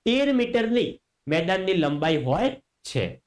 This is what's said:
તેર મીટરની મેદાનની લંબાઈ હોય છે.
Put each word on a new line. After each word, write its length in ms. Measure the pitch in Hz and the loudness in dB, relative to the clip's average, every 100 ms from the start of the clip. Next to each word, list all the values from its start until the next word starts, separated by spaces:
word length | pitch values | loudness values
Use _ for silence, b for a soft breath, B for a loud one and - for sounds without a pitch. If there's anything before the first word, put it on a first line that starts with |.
| 226 | 0
તેર 280 | 254 285 | 2 2
મીટરની 680 | 254 240 233 226 240 165 - _ _ - | 2 0 0 0 0 -2 -6 _ _ -2
મેદાનની 460 | 160 170 190 185 | -2 0 -2 0
લંબાઈ 500 | 185 147 147 156 156 | 0 0 0 0 0
હોય 260 | 127 156 262 254 _ _ - | 0 0 0 -4 _ _ -6
છે. 360 | 131 87 - | -4 -4 -6